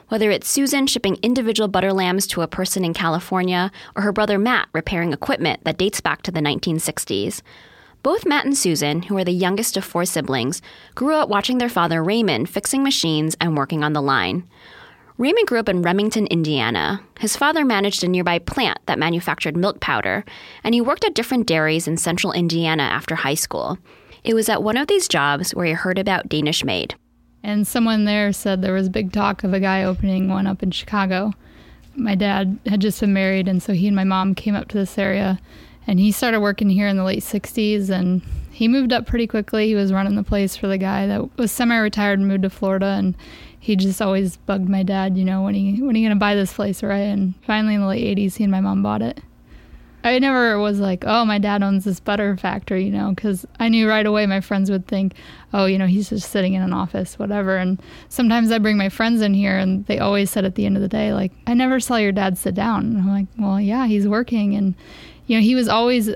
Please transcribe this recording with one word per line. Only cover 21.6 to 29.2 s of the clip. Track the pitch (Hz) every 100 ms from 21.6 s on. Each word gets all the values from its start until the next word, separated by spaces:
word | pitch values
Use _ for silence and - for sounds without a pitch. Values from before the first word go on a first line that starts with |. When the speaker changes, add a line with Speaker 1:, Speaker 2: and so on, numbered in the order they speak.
| 156 160 160
Speaker 1:
in | 165
central | 170 175 185
Indiana | - 170 165 165 160
after | 135 135 - 156
high | 139
school. | 160 - 73 62 190 - - - -
It | - 226
was | 220
at | 214
one | 208 233
of | 294
these | 403 -
jobs | 156 143 143 180
where | - 170
he |
heard | 160 185 185
about | 196 185 -
Danish | 156 147 -
Made. | 127 92 60 - _ _ _ _
Speaker 2:
And | 208 208 202
someone | 247 226 220 208
there | 208 202
said | 196 202 185
there | 196
was | 190 190
big | 220 190
talk | 208